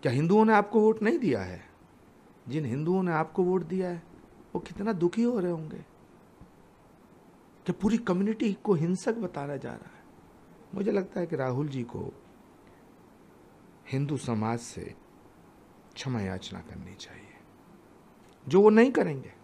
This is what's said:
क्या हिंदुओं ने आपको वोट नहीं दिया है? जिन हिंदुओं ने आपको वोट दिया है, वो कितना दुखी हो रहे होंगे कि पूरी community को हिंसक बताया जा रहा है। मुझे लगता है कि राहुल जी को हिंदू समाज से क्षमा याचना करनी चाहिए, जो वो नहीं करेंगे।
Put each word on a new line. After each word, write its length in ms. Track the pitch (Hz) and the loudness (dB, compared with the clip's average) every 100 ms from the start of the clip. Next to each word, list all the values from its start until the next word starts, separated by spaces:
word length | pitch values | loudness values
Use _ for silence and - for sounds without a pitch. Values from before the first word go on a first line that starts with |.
क्या 100 | 143 | 0
हिंदुओं 340 | 123 165 208 220 | 0 4 6 6
ने 80 | |
आपको 260 | 214 208 226 | 4 4 4
वोट 220 | 214 220 | 4 4
नहीं 180 | 214 339 | 0 2
दिया 220 | 233 113 | 0 0
है? 320 | 92 90 - - - - - - - - - | -4 -10 -16 -20 -20 -20 -20 -20 -20 -20 -8
जिन 180 | 139 143 | -6 -4
हिंदुओं 380 | 127 156 190 | -2 0 0
ने 80 | 185 | 2
आपको 320 | 160 160 - | 0 -2 0
वोट 200 | 180 185 | 2 0
दिया 260 | 160 185 185 | -2 -4 -4
है, 140 | 170 - - - - - - | -6 -12 -20 -20 -20 -10 -10
वो 60 | |
कितना 320 | - 175 202 | -8 -8 -4
दुखी 300 | 190 175 196 | 0 0 2
हो 160 | 240 247 | 0 2
रहे 120 | 180 | -2
होंगे 340 | 170 156 - - - - - - - - - - - - - - - - - - - - | -4 -8 -14 -18 -20 -20 -20 -20 -20 -20 -20 -20 -20 -20 -20 -20 -20 -20 -20 -20 -14 -6
कि 60 | |
पूरी 260 | 175 208 226 | -2 0 0
community 560 | - 180 202 220 233 | 0 0 0 0 -2
को 200 | 190 214 | -2 0
हिंसक 400 | 180 165 185 - | 0 2 0 -2
बताया 440 | 226 185 147 143 139 | -4 -4 -6 -8 -8
जा 160 | - | -10
रहा 240 | - - - | -14 -16 -20
है। 60 | - - - - - - - 190 | -20 -20 -20 -20 -20 -20 -14 -6
मुझे 160 | 202 | -2
लगता 280 | 202 190 - | -2 -2 -6
है 80 | 170 | -4
कि 80 | 156 | -2
राहुल 320 | 131 127 151 | -2 -2 -4
जी 160 | 135 | -4
को 300 | 120 - - - - - - - - - - - - - - - - - - - - | -8 -8 -10 -12 -20 -20 -20 -20 -20 -20 -20 -20 -20 -20 -20 -20 -20 -20 -20 -20 -6
हिंदू 260 | 135 143 143 | -4 -2 -4
समाज 420 | - 113 110 120 | -4 -2 -2 -4
से 360 | - - - - - - - - - - - - - | -6 -12 -14 -16 -20 -20 -20 -20 -20 -20 -20 -20 -20
क्षमा 280 | - 135 120 | -12 -6 -4
याचना 400 | 98 92 - 92 | -4 -6 -10 -14
करनी 340 | 85 78 - - | -14 -16 -16 -16
चाहिए, 380 | - - - - - - - - - - - - - - 135 | -18 -20 -20 -20 -20 -20 -20 -20 -20 -20 -20 -20 -20 -18 2
जो 140 | 170 | 8
वो 80 | 208 | 8
नहीं 220 | 220 247 | 8 6
करेंगे। 420 | 311 180 139 127 - | 6 0 -2 -10 -20